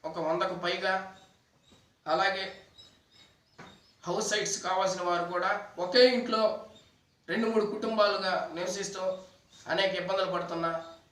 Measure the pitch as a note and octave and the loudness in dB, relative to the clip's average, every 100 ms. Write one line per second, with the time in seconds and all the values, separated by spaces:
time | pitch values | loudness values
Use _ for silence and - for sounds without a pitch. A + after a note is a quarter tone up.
0 | D#3+ F3 D#3 E3+ F#3+ F3 F3 F#3 F#3 F#3+ | -8 -4 -2 0 0 -2 -4 -2 0 -2
1 | F#3+ - - _ _ _ _ - _ _ | -4 -16 -20 _ _ _ _ -20 _ _
2 | - E3+ F#3+ F#3+ F#3+ - - - - _ | -2 2 2 0 -6 -10 -20 -20 -20 _
3 | _ _ - _ _ - - - _ _ | _ _ -20 _ _ -20 -20 -20 _ _
4 | E3+ F#3 G#3 G#3 F3 - F3+ F#3 F#3+ F3+ | -4 -2 0 0 -2 -4 -2 0 0 0
5 | F3 F3 F3 F3+ F#3 G3+ - - F3+ B3 | 0 0 0 0 0 -2 -4 -6 0 6
6 | B3+ A#3+ - A3 A3 - - - - _ | 6 6 0 2 2 0 -10 -20 -20 _
7 | _ _ - F#3+ A3+ A3 G#3 - A3+ A3 | _ _ -4 0 2 2 2 -2 -2 4
8 | G#3 F#3+ F#3+ F3+ D#3+ D#3+ F3+ G3 G3 F#3+ | 4 4 0 0 -2 -4 -4 -4 -6 -4
9 | F#3 F#3 - - _ - - E3 F#3+ F3+ | -4 -4 -10 -20 _ -20 -4 0 2 0
10 | F3 F#3+ F#3 E3+ E3+ E3 E3 E3 - - | -2 0 0 -2 -4 -2 -2 -2 -8 -18
11 | _ | _